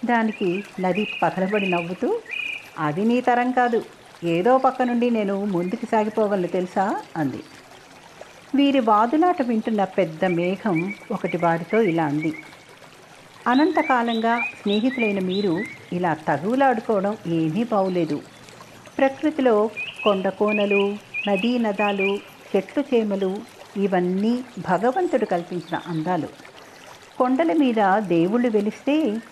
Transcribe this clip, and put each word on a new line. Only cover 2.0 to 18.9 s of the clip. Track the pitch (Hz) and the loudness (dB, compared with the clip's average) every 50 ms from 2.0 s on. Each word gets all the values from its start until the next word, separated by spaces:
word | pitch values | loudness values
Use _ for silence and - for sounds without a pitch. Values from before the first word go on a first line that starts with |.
| - 311 427 480 - - - - - - - - - - - - | -2 -2 -2 -2 -4 -8 -8 -8 -8 -8 -8 -10 -12 -14 -8 -4
"అది | 160 151 147 165 202 | -2 -2 -2 0 0
నీ | 226 240 247 | 2 2 2
తరం | 247 254 247 240 247 254 | 2 2 2 2 2 0
కాదు, | 254 254 247 240 233 226 - - - - - - - - - | 2 2 2 2 2 0 -2 -4 -14 -20 -20 -20 -18 -6 -2
ఏదో | 170 165 170 180 233 254 262 | 0 0 2 4 4 4 4
పక్క | 262 269 254 - | 4 2 0 0
నుండి | 254 247 240 240 233 247 | -2 0 0 0 0 2
నేను | 233 220 208 196 202 196 202 | 0 0 0 0 -2 -2 -2
ముందుకు | 208 196 170 175 180 190 226 - | -2 -2 -2 -2 -2 -4 -6 -4
సాగిపోగలను | 220 - 220 214 214 214 - 220 208 208 202 180 170 | 0 0 0 0 0 0 0 0 0 0 0 -2 -2
తెలుసా," | 170 185 180 180 - 226 190 202 294 403 427 - - - | -2 -2 -4 -2 -2 -2 -2 0 -2 -4 -6 -10 -6 -4
అంది. | 156 135 120 107 - - - - - - - - - - - - - - - - - - - - - - - | -4 -4 -4 -6 -12 -14 -20 -20 -20 -20 -20 -20 -20 -20 -20 -20 -20 -20 -20 -20 -20 -20 -20 -20 -20 -2 2
వీరి | 269 285 277 269 277 | 2 4 4 4 4
వాదులాట | 240 220 220 208 220 240 277 302 330 359 - 349 | 4 4 4 4 4 4 4 4 4 4 4 2
వింటున్న | 262 240 240 220 214 - 220 208 196 | 0 0 0 0 0 0 0 0 0
పెద్ద | 190 - - 190 160 160 160 190 | 0 2 0 0 0 0 -2 -2
మేఘం | 185 180 165 175 180 190 185 - 226 180 160 165 196 202 - - - | 0 0 0 0 0 -2 -2 -2 0 0 0 0 -2 -6 -10 -10 -8
ఒకటి | 226 185 - 175 - 175 | -8 -6 -4 -4 -4 0
వారితో | 165 170 165 170 170 - - 220 | 0 0 0 0 -2 -2 0 2
ఇలా | 233 196 160 170 160 | 2 2 2 2 0
అంది, | 151 143 151 156 165 156 - - - - - - - - - - - - - - - - - - - - - - - | 0 0 -2 -2 -2 -4 -6 -12 -20 -20 -20 -20 -20 -20 -20 -20 -20 -20 -20 -20 -20 -20 -20 -20 -20 -20 -8 -2 2
"అనంతకాలంగా | 240 262 302 359 320 320 302 302 277 247 233 233 233 226 220 226 233 240 240 - - - | 2 4 4 4 2 0 2 2 2 2 2 0 -2 0 0 0 0 0 -2 -4 -8 -6
స్నేహితులైన | - 202 202 214 214 262 254 254 233 214 202 202 | -2 0 0 2 2 0 0 0 0 0 0 0
మీరు | 185 185 185 196 202 202 160 151 127 - - - - - - | -2 -2 -2 0 0 0 0 -2 -4 -6 -10 -18 -14 -8 -6
ఇలా | 180 180 175 156 | -2 0 0 0
తగువులాడుకోవడం | 156 - - 156 135 147 196 233 262 277 269 247 220 - - 226 202 185 202 214 220 - 165 | -2 -2 -2 -2 -2 0 -2 0 2 4 4 2 0 0 -2 -2 0 0 -2 -4 -6 -6 -4
ఏమీ | 165 165 160 160 156 196 240 | -2 0 0 0 0 -2 -2
బావులేదు. | 240 240 202 190 190 185 180 170 151 147 143 - - - - - - - - - - - - - - | 0 0 0 0 0 0 0 0 -2 -2 -6 -6 -10 -20 -20 -20 -20 -20 -20 -20 -20 -20 -20 -20 -14